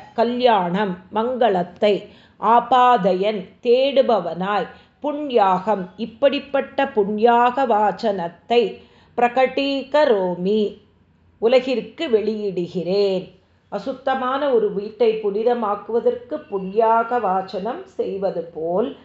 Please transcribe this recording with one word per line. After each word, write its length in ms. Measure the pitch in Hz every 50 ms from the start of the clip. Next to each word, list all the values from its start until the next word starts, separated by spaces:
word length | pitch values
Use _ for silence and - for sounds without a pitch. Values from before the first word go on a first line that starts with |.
| - - -
கல்யாணம், 840 | 233 226 233 247 247 247 240 220 196 180 175 175 202 214 196 175 180 - - -
மங்களத்தை. 960 | 214 220 247 254 226 247 220 190 180 175 - - - 214 208 196 170 - - - - _ _ _ -
ஆபாதயன், 1080 | - 214 233 240 233 - 262 247 247 247 247 226 180 190 185 185 196 214 214 196 180 - - _ -
தேடுபவனாய். 1040 | 240 233 254 269 277 254 269 247 220 233 196 170 170 160 175 185 196 208 196 170 - - - - _ _ _
புண்ணியாகம், 920 | - 294 285 294 302 285 247 220 202 190 185 180 180 220 208 196 180 180 - -
இப்படிப்பட்ட 920 | 220 226 - - 277 277 262 285 277 - - 269 - - - - 277 269
புண்ணியாக 760 | - 214 196 196 214 208 220 240 233 240 240 247 247 277 269
வாசனத்தை. 1160 | 233 214 208 214 202 180 - 233 220 202 190 170 170 - _ _ - 233 240 226 185 - - - _ _ _ _ _ - -
பிரகடீகரோமி, 1600 | 240 240 240 262 262 254 262 277 277 277 277 269 247 - - 302 302 277 220 196 185 180 180 170 180 190 214 214 208 - - - _ _ _ _ _ _ _ _ _ _ _ -
உலகிற்கு 680 | 202 233 262 254 247 269 254 220 185 - - - 330 302
வெளியிடுகிறேன். 1200 | 226 208 208 214 220 214 208 202 180 180 175 156 - 185 - 175 190 202 202 196 190 180 - - - _ _ _ _ _ _ -
அசுத்தமான 800 | - 202 - 269 262 - - 269 262 240 254 254 269 277 294 277
ஒரு 240 | 247 220 208 202 180
வீட்டை 400 | 196 208 220 - - 240 220 214
புனிதமாக்குவதற்கு 1300 | - 214 202 196 214 226 240 240 233 226 202 208 208 - - 226 233 - 240 - - - - 302 302 - -
புண்ணியாக 720 | 202 190 185 190 196 220 220 226 226 226 233 - 247 247
வாசனம் 680 | 214 185 185 190 190 - - 190 190 226 269 370 -
செய்வது 680 | - - - 220 190 190 190 196 185 170 175 165 - -
போல், 440 | 156 160 170 175 214 240 277 - -